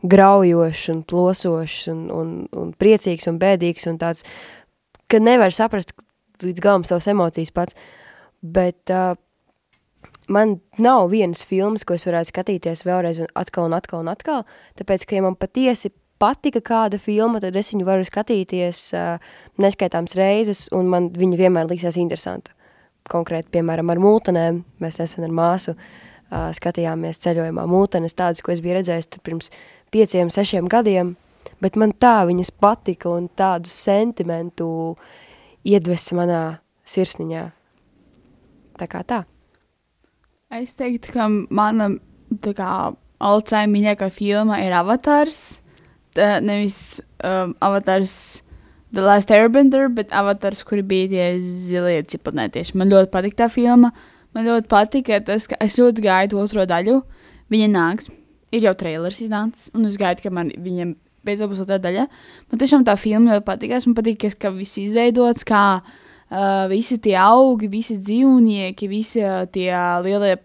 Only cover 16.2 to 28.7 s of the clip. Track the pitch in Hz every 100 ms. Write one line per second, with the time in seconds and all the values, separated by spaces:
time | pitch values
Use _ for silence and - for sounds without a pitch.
16.2 | 202 - 294 240 - 226 220 202 - 208
17.2 | 226 226 196 185 208 208 185 190 185 -
18.2 | 214 220 185 180 180 175 - 175 175 170
19.2 | - - - - 196 196 180 170 170 185
20.2 | 190 208 220 196 - 185 185 180 175 175
21.2 | 185 175 185 180 160 175 175 170 175 160
22.2 | - - - _ _ _ _ _ - 170
23.2 | 165 165 160 175 170 165 170 170 196 220
24.2 | - 180 165 170 175 _ 165 - 165 -
25.2 | 165 165 170 185 - 156 - - - -
26.2 | _ 170 160 165 175 175 165 165 165 160
27.2 | - 165 160 165 165 185 196 185 165 -
28.2 | 180 170 - 175 170